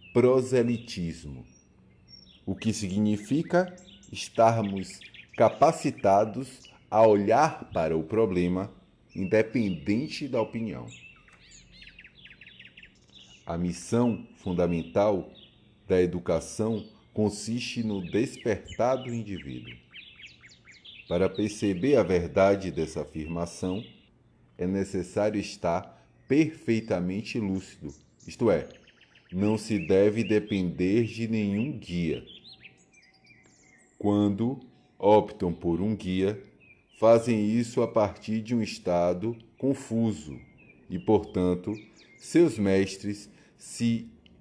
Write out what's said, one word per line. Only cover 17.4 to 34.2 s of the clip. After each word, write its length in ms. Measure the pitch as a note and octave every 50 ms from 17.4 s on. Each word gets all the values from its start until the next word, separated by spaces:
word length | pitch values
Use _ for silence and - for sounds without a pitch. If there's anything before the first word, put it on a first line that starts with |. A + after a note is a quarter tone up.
| - A2 A2+ B2 A#2+ - - B2+ A2+
no 200 | A2 G#2 G2 F2+
despertar 920 | D#2+ D#2+ G2+ B2+ C3+ - - - A#2+ G#2 F#2 - - F2 - A2 B2 C3
do 180 | B2+ B2+ B2+ A#2
indivíduo. 600 | A#2 A2 G2+ G2 E2+ - C#2 B1+ B1 A#1 A#1+ A#1 - _ _ - - - - - - - - - _ - - - _ _ - - - - - - - - -
Para 200 | F2 F2 F#2+ F#2
perceber 680 | - - G#2 G#2+ - - A2 G2+ F#2+ F2 F2+ C3+ D3
a 60 | A#2+ G2
verdade 680 | F2 F#2 F2 F2 E2+ - G2+ F#2+ G2 G2+ F#2+ F#2+ F2+
dessa 320 | D#2 E2+ D#2 D2+ - E2 D2
afirmação, 800 | - - D#2+ D2+ D#2 E2+ E2 F2 E2+ - - - F2+ F2+ G#2 A#2+ - - _ _ _ _ _ _ _ _ _ _ _ _ -
é 80 | F2+
necessário 760 | F2+ G2 G2 F#2+ G2 - F#2+ F2 - - G#2 G2+ G#2+ G#2 G#2
estar 580 | F#2+ - - - - F2 E2 F#2 F#2+ - - - _ _ _ _ _ -
perfeitamente 1080 | C3 D3 D#3+ D3 - - - - A2+ A2 A2 - G#2+ F2+ F2 F2+ F#2 G2+ A#2 - - A#2+
lúcido, 560 | G#2+ G2 F#2+ F#2+ F#2 - - - - D2 C#2 - _ _ _ _ -
isto 240 | - - - B2 A2+
é, 180 | F#2 D#2 - - - - _ _ _ _ _ _ _ _ _ - F2
não 240 | F#2 G2+ G#2 A2
se 220 | G#2+ G#2 - A2 G2
deve 440 | E2 D#2 G2 F#2+ G2+ G#2+ G#2 A2+ A2+
depender 840 | F#2 G#2+ G#2+ - - G#2+ G2 F2+ F2 D2+ D2 F2+ F#2 G2+ A#2+ A#2
de 220 | A2 - A2 A#2
nenhum 460 | A2 A2+ A2 G#2+ G2+ G2 G#2 A#2+ D3+ C#3
guia. 520 | A2 F2+ - F2 F2 E2+ D#2 C2+ - - - - - - - - - - - _ _ _ _ _ _ _ _ _ _ _ - - _ _ _ _ _ _ _ _ _ _ _ _ -
Quando 580 | G#2 G#2 G2+ G#2